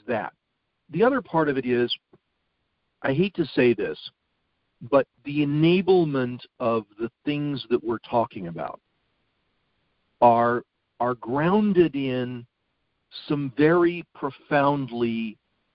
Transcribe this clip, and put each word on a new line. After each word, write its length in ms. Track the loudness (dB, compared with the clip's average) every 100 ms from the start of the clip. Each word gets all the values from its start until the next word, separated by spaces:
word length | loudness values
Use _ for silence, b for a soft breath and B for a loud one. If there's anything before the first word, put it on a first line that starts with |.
| -6
that. 260 | -6 -6 -12 _ _ _ _ _
The 140 | 0
other 180 | 0 0
part 260 | -2 -2 0
of 100 | -2
it 80 | -2
is, 300 | 0 0 -4 _ _ _ _ _ _ _ _ _ _
I 100 | -4
hate 200 | -2 -2 -2
to 100 | -4
say 280 | 2 2
this, 240 | 2 -4 -10 -14 _ _ _ _ _ _ _ 0
but 160 | 0 0 _
the 220 | -8 -2 0
enablement 960 | 2 2 2 4 4 4 -2 -4 -8 -14 _
of 260 | -2 -2 -4 -10
the 100 | -10 -8
things 420 | -6 -4 -4 -6 -2
that 120 | -2
we're 180 | -2 -8
talking 480 | -4 -2 -2 -6 -12
about 340 | -10 -10 -12 _ _ _ _ _ _ _ _ _ _ _ _ _ _
are, 440 | 6 6 2 0 -4 _ _ _
are 160 | -4 -4
grounded 800 | -4 -2 2 2 2 2 2 0
in 500 | -4 -4 -4 -8 -14 _ _ _ _ _ _ -20 -6
some 240 | -4 -4 2
very 500 | 4 4 2 0 -12
profoundly 1200 | -10 -10 -10 _ 2 2 0 -4 -2 -2 -2 -6 -10 _ _ _